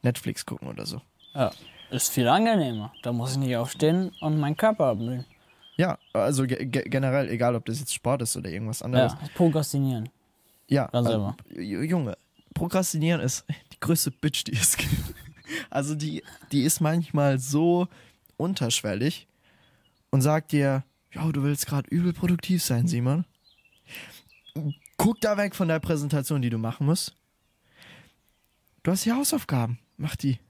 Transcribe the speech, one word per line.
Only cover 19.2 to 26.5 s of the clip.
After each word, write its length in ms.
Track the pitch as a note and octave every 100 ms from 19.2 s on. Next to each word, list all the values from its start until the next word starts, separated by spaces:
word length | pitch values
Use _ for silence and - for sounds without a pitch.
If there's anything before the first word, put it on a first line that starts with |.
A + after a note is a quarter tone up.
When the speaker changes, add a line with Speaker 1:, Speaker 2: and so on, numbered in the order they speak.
| - _ _ _ _ _ _ _ _
Speaker 1:
und 100 | C#3
sagt 300 | C3 D#3 -
dir, 320 | D3 C#3 C3+ - _ _
„Jo, 180 | - D#3+
du 100 | C#3+
willst 260 | C#3 C#3+ -
grad 200 | C#3+ -
übel 240 | F3 F3
produktiv 500 | E3+ F3 F3 - F3+
sein, 240 | - A#2+ A#2+
Simon. 340 | A#2+ B2 D3+ F3+ _ _ _ _ _ _ - - - _ _ - - D3+ - - -
Guck 240 | G#3+ A3+
da 160 | A3 G#3
weg 180 | G3+ -
von 140 | F3
der 100 | D#3+
Präsentation, 600 | - D#3 C#3+ D3+ B2+ D3
die 80 |
du 80 | B2